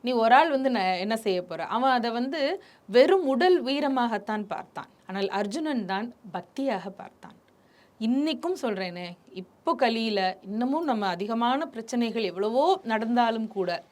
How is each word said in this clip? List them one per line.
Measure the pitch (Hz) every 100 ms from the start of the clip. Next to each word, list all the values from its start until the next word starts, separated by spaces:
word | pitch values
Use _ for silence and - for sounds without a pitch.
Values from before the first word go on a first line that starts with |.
நீ | 240
ஒரு | 247 226
ஆள் | 254 320
வந்து | 277 262
ந-, | 240 185 180
என்ன | 196 220
செய்ய | 220 180
போற?" | 180 165
அவன் | 160 220 269
அதை | 247 233
வந்து | 233 254 320 277 381 - -
வெறும் | - 208 294 381 302
உடல் | 262 359 359
வீரமாகத்தான் | 247 277 302 262 240 214 208 214 208
பார்த்தான். | - - - - _ -
ஆனால் | 190 196
அர்ஜுனன் | 196 208 240 311 262 185
தான் | 190 233 - 208
பக்தியாக | 180 - - 269 202 185 190
பார்த்தான். | - _ - - _ _ _ _ _ _
இன்னைக்கும் | 220 262 302 302 339 359
சொல்றேனே, | 247 190 185 175 175 175 _
இப்போ | 190 185 _ - 330
கலியில | 254 226 226 202 185 185
இன்னமும் | 190 208 247 294
நம்ம | 320 226 196
அதிகமான | 175 208 226 240 262 320
பிரச்சனைகள் | 226 226 247 233 220
எவ்வளவோ | 202 175 208 233 311 381
நடந்தாலும் | 226 220 226 240 233 226 220
கூட | 202 180 170 -